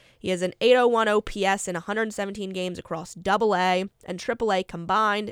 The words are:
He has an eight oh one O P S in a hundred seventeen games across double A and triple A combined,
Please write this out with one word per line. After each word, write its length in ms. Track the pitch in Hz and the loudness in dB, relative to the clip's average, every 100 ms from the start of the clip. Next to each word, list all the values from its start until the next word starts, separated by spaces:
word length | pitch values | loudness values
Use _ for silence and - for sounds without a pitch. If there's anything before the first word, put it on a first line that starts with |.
| _ _ | _ _
He 120 | 196 | -4
has 120 | 180 | -2
an 120 | 180 - | -2 2
eight 140 | 233 | 4
oh 140 | 254 240 | 6 6
one 180 | 233 220 | 4 2
O 140 | 208 | 2
P 260 | - 208 190 | 0 -2 0
S 220 | 196 - | 0 -2
in 80 | 175 | -6
a 40 | |
hundred 320 | 180 208 220 | -4 -4 -4
seventeen 380 | 214 202 208 190 | -4 -8 -6 -8
games 300 | 185 180 175 | -6 -6 -8
across 340 | - 160 180 | -10 -10 -10
double 400 | - 190 202 220 | -6 0 2 4
A 300 | 185 185 185 196 _ - | 4 2 2 -2 _ -12
and 120 | 180 | -10
triple 340 | - 240 226 | -4 -2 0
A 120 | 190 | 0
combined, 640 | 190 170 170 196 214 202 208 | -2 -8 -2 2 2 0 -4